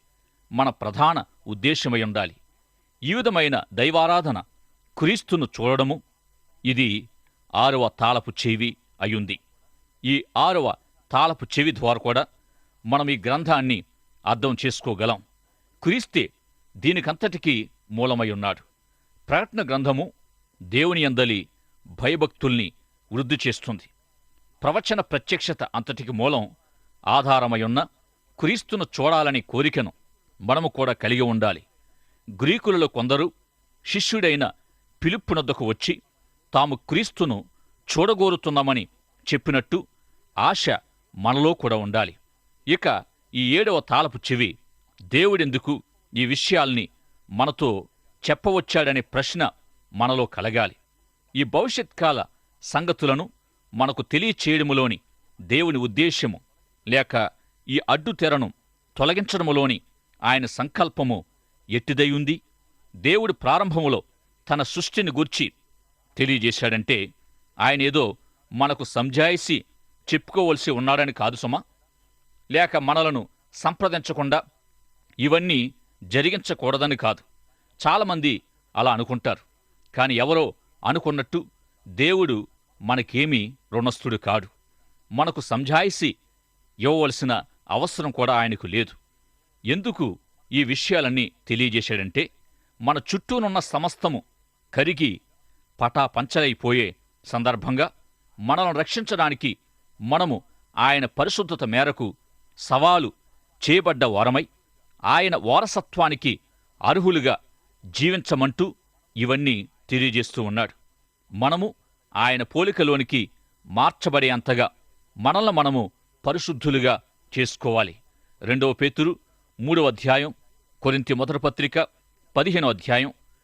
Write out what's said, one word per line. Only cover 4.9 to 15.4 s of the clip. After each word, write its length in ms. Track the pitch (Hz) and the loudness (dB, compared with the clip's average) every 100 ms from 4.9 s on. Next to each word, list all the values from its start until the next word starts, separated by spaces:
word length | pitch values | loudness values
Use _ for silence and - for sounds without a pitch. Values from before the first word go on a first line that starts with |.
| - | -2
క్రీస్తును 500 | 160 226 - 175 127 - | 0 0 -2 -2 -2 -2
చూడడము, 420 | 117 135 135 147 _ _ _ _ _ _ | 0 2 0 -2 _ _ _ _ _ _
ఇది 440 | 120 123 127 104 117 _ _ _ _ | -4 0 0 0 -6 _ _ _ _
ఆరవ 340 | 101 131 135 117 | 2 2 2 -2
తాళపు 420 | - 113 123 117 | 0 0 0 -4
చెవి 460 | - 120 110 117 - _ _ | -6 -2 -2 -2 -6 _ _
అయ్యుంది. 380 | 101 110 98 98 _ _ _ _ _ _ | -4 -4 -6 -10 _ _ _ _ _ _
ఈ 200 | 127 139 - 117 | -2 -2 -2 0
ఆరవ 380 | 160 180 127 - _ _ _ | 2 2 -2 -4 _ _ _
తాళపు 340 | 131 160 160 - - | 2 2 0 -6 0
చెవి 160 | 151 | 0
ద్వారా 240 | 135 120 117 | 0 0 0
కూడా 280 | 120 120 151 _ _ _ _ _ 113 | 0 0 -2 _ _ _ _ _ -2
మనం 240 | 139 143 | 0 0
ఈ 80 | 135 | -2
గ్రంథాన్ని 680 | 101 143 160 151 131 110 - _ _ _ - | -2 -2 2 2 2 -2 -4 _ _ _ -2
అర్థం 300 | 113 135 120 131 | 0 0 -2 -4
చేసుకోగలం. 560 | - - 101 110 107 - _ | -4 -6 -2 -2 -2 -6 _